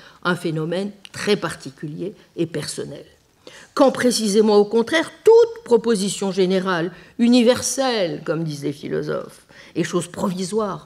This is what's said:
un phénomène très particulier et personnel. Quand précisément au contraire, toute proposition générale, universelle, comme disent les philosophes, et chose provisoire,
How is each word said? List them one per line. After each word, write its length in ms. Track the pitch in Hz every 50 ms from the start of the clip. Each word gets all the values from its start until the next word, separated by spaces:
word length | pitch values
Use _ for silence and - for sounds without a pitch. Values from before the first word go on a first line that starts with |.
| - - - _ -
un 120 | 175 180
phénomène 540 | 175 - 175 156 156 156 160 170 185 196 202 202 - - - -
très 240 | - - - 208
particulier 800 | - - 165 - - - 143 131 - - 151 147 175 170 190 214 - _ _ -
et 100 | - 170
personnel. 580 | 160 - 151 147 - - - - 143 139 147 156 _ _ _ _ _ _ _ - - - - - - -
Quand 180 | - 294 262 -
précisément 640 | - - 247 214 208 220 214 190 220 214 220 208
au 80 | 208 208
contraire, 460 | 208 220 233 226 226 320 320 - - - - -
toute 400 | 427 453 466 466 466 - - -
proposition 680 | - 240 226 - 226 233 190 196 202 190 - 202 196 180
générale, 580 | 196 190 180 190 190 185 190 185 165 160 180 180 - - - _ -
universelle, 1000 | 233 233 240 254 233 226 247 - - - - - 269 262 240 220 185 165 151 151 156
comme 180 | - 160 156 165
disent 220 | 156 147 139 139
les 80 | 147 139
philosophes, 720 | - - 135 151 156 160 151 151 - - - - - _ _ - - - - -
et 80 | - 170
chose 240 | 160 - 175 - -
provisoire, 720 | - - 190 208 175 180 190 165 202 220 214 202 175 156 -